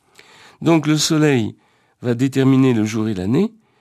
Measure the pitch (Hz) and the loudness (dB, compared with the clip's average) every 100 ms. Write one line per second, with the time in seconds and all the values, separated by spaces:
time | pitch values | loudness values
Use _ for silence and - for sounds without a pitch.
0 | _ _ - - - - 156 165 147 151 | _ _ -20 -20 -20 -6 0 2 2 -2
1 | - 156 151 131 104 - _ _ _ _ | 0 0 2 0 -2 -8 _ _ _ _
2 | 123 120 135 135 135 131 131 117 107 113 | -6 -2 -2 0 2 4 2 2 -2 -4
3 | 107 95 92 135 220 - _ _ | -6 -4 -2 -2 -2 -6 _ _